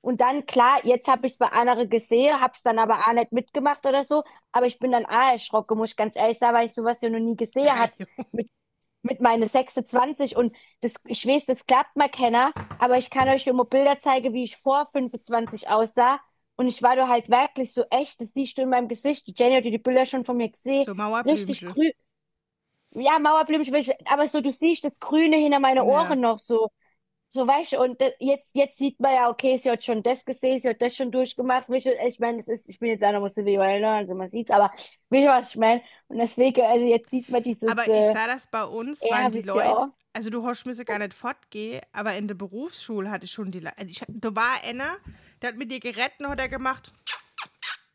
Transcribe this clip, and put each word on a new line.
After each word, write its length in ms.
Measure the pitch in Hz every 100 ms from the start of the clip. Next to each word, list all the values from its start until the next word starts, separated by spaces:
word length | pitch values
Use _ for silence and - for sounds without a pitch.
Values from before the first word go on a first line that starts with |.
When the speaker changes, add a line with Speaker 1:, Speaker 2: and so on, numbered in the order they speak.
Speaker 1:
Und 200 | - 240
dann, 240 | 247 285 277
klar, 340 | 262 240 269 -
jetzt 220 | 247 -
hab 160 | 262 254
ich's 120 | -
bei 100 | 262
anderen 420 | - 240 233 233
gesehen, 500 | 226 220 240 277 285
hab's 220 | 254 -
dann 160 | 240 226
aber 280 | 220 214 220
auch 60 |
nicht 180 | 233 233
mitgemacht 520 | 233 254 294 277 285 277
oder 180 | 277 269
so, 180 | 294 294 _ _
aber 120 | 240 247
ich 140 | -
bin 120 | 254
dann 120 | 247 -
auch 260 | 220 262
erschrocken, 440 | 240 - 214 214 220
muss 120 | 220
ich 60 | -
ganz 180 | 214 -
ehrlich 220 | 220 226
sagen, 180 | 240 233
weil 120 | 233
ich 60 |
sowas 280 | 233 226 233
ja 80 | 233
noch 100 | 226
nie 160 | 226 226
gesehen 420 | 226 262 285 254
Speaker 2:
Ja, 0 |
Speaker 1:
hab 140 | 233 -
Speaker 2:
jo. 60 | 196 - -
Speaker 1:
mit, 180 | - - _ _ _ _ _
mit 200 | 226 262
meine 260 | 247 226 220
sechsundzwanzig 880 | 262 262 - 233 247 262 311 277 -
und 200 | 240 - _ _
das, 140 | 240 - -
ich 200 | 226 226
weiß, 200 | 285 -
das 200 | 262 -
klappt 300 | 254 285 -
mal 140 | 285
keiner, 440 | - 247 233 262 - - -
aber 200 | 247 247
ich 120 | 247
kann 200 | 277 262
euch 180 | 269 269
immer 180 | 254 247
Bilder 340 | 269 277 277
zeigen, 340 | 294 262 254
wie 100 | 233
ich 140 | 240 -
vor 280 | 277 277 294
fünfundzwanzig 840 | 285 254 240 - 233 233 214 -
aussah 500 | 214 220 247 240 277 _ _ _ -
und 100 | 254
ich 140 | 240
war 120 | 240 262
da 120 | 262
halt 220 | 240 226
wirklich 440 | 247 285 - 254
so 100 | - 233
echt, 300 | 254 285 -
das 60 | 226
siehst 240 | - 262 -
du 60 |
in 60 | 262
meinem 180 | 254 240
Gesicht, 380 | 233 277 294 -
die 60 | 185
Jenny 180 | 247 262
hat 80 | 233
die 120 | 220
Bilder 280 | 247 254 254
schon 200 | 262 240
von 120 | 247
mir 120 | 226
gesehen, 360 | - 247 277 254
Speaker 2:
So 100 | 190 208 226 240
Speaker 1:
richtig 380 | 311 240 269 175
Speaker 2:
Mauerblümchen. 0 |
Speaker 1:
grün. 260 | 190 311 - _ _ _ _ _ _ _ _ _
Ja, 280 | - 269 311
Mauerblümchen, 540 | 302 311 311 311 277
welche, 220 | 285 247 - -
aber 200 | 285 294
so, 140 | 302
du 80 | 269
siehst 320 | 247 320 330
das 160 | 294 -
Grüne 380 | - 302 320 311
hinter 220 | 302 285
meine 260 | 269 262 226
Speaker 2:
Ja. 0 |
Speaker 1:
Ohren 340 | 285 330 277
noch 180 | 240 220
so. 300 | - 226 220 - _ _ _ _ _
So, 180 | 254 247
weißt 260 | 277 320
du, 80 | 262
und 200 | 254 247
das, 120 | 262 254
jetzt, 360 | 269 277 - 262
jetzt 220 | 277 -
sieht 200 | 277 -
man 140 | 269 262
ja, 140 | 240
okay, 280 | 240 269 254
sie 140 | 254
hat 120 | 233
schon 200 | - 220
das 220 | 220 262 -
gesehen, 340 | 254 262 262
sie 100 | 254
hat 120 | 226
das 140 | 240 -
schon 160 | 254
durchgemacht. 580 | 254 254 - 254 254 254
Weißt 180 | 254 262
du, 40 | 247 240
ich 120 | 240
meine, 200 | 233 233
es 80 | 220
ist, 200 | 226 -
ich 100 | 190
bin 100 | 233
jetzt 120 | 214
auch 80 | 202
noch 80 | 208
mal 80 | 202
so 160 | 196 202
wie 100 | 196
Joel, 260 | 190 202
ne? 80 | 220
Also 240 | 214 196 185
man 140 | 185
sieht's, 220 | 220 226
aber 200 | 202 202 - - - _
weißt 160 | 262 285
du, 20 |
was 220 | 262 226
ich 60 | -
meine? 260 | 220 240 - - _
Und 100 | 220
deswegen, 420 | 233 - 254 254
also 220 | 226 240 240
jetzt 260 | 233 226
sieht 180 | 254 247
man 140 | 247
dieses, 220 | 240 220 220
Speaker 2:
Aber 220 | 233 226
ich 140 | 214 208
Speaker 1:
äh, 20 |
Speaker 2:
sah 180 | 214 226
das 200 | 254 -
bei 160 | 220 208
uns, 440 | 220 240 294 226
Speaker 1:
ja, 0 |
Speaker 2:
waren 220 | 240 254
die 100 | 226
Speaker 1:
wisst 140 | 190 196
ihr 100 | -
Speaker 2:
Leute, 120 | 220
Speaker 1:
auch? 120 | 277 _ _
Speaker 2:
also 160 | - 220
du 160 | 240 240
hast 200 | 247 254
müssen 200 | 240 240
gar 140 | 208
nicht 140 | 208
fortgehen, 680 | - - - _ 214 220 240 -
aber 220 | 208 208 202
in 100 | 208
der 80 | 190
Berufsschule 760 | 196 202 311 - - 214 190
hatte 140 | 196 180
ich 60 |
schon 200 | - 196
die 80 | 180
Le-, 180 | 165 -
also 120 | 196
ich, 100 | 175 -
da 280 | 220 226 208
war 280 | 233 254 -
einer, 320 | 240 285 381 - - _ _
der 80 | 247
hat 80 | 226
mit 140 | 254
dir 80 | 262
geredet 340 | 247 226 262 -
und 100 | 285
hat 100 | 277
er 100 | 262
gemacht, 420 | 262 262 254 - _ - - _ - - _ - - _